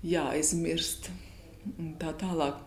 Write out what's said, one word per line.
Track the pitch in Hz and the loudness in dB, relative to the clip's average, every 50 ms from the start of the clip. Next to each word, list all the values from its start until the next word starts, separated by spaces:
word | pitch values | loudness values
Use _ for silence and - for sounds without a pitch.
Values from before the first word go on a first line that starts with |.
jāizmirst | - 170 175 170 147 131 127 151 156 - - 170 165 165 165 165 - - - - - - 180 185 - - - - - - - - - | 2 4 2 4 4 4 2 4 4 4 4 4 2 2 2 2 0 0 -2 -4 -6 -10 -10 -10 -12 -14 -16 -16 -16 -18 -18 -10 -8
un | 202 - - 170 160 156 | -8 -6 -4 -6 -6 -4
tā | - 170 160 | -4 -4 -4
tālāk. | 151 - 196 185 175 165 147 139 147 - - | -2 -2 0 0 4 4 4 4 2 -2 -10